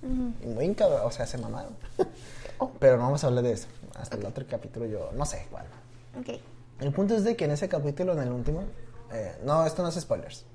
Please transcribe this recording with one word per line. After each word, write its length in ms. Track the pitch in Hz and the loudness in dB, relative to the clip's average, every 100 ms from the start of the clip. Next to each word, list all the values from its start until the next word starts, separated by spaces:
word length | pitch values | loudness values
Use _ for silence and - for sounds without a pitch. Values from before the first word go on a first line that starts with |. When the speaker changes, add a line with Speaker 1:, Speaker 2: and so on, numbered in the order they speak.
Speaker 1:
Ujú. 320 | 262 262 247 233 | 0 0 0 -2
Speaker 2:
Y 60 | - | -4
muy 260 | 113 156 | 0 0
cabrón, 280 | 208 196 139 | 6 6 6
o 80 | 110 | 2
sea, 160 | - 120 | 0 -4
se 100 | 120 | -2
mamaron. 380 | 110 - - - - - | -4 -6 -8 -10 -12 0
<laughs> 100 | 381 - - - - - | 0 0 -14 -12 -10 -4
Speaker 1:
Oh. 140 | - - | -4 6
Speaker 2:
Pero 180 | 135 123 | 8 8
no 60 | |
vamos 200 | 123 143 | 6 4
a 40 | 143 | 4
hablar 160 | 123 | 4
de 80 | 120 | 2
eso. 140 | 104 - - - - | 0 -4 -12 -14 -12
Hasta 220 | - 107 | -8 -6
el 60 | |
Speaker 1:
Ok. 60 | 104 | -6
Speaker 2:
otro 160 | 123 135 | -8 -6
capítulo 360 | 123 - - 117 | -8 -8 -6 -6
yo, 240 | 107 80 113 | -4 -6 -2
no 100 | - | -2
sé 220 | - - | -4 -8
cuál. 140 | - - - - - - 262 | -12 -12 -16 -18 -20 -16 -12
Speaker 1:
Ok. 200 | 247 - - - - - | -10 -10 -12 -18 -18 -6
Speaker 2:
El 120 | 143 | -2
punto 220 | 143 196 220 | 2 4 4
es 80 | |
de 120 | 208 233 | 4 2
que 100 | 160 | 2
en 60 | |
ese 160 | 147 190 | 0 0
capítulo, 460 | 160 143 143 180 | 0 0 0 0
en 60 | 165 | 2
el 120 | 127 | 0
último, 320 | 123 120 156 208 - - - - | 0 0 0 -2 -8 -12 -12 -10
eh, 240 | 117 101 - | -6 -6 -6
no, 220 | 123 151 160 | 2 4 4
esto 160 | 156 | 2
no 60 | 175 | -2
es 60 | 170 | -2
spoilers. 500 | 151 107 - - - | -2 -2 -2 -14 -18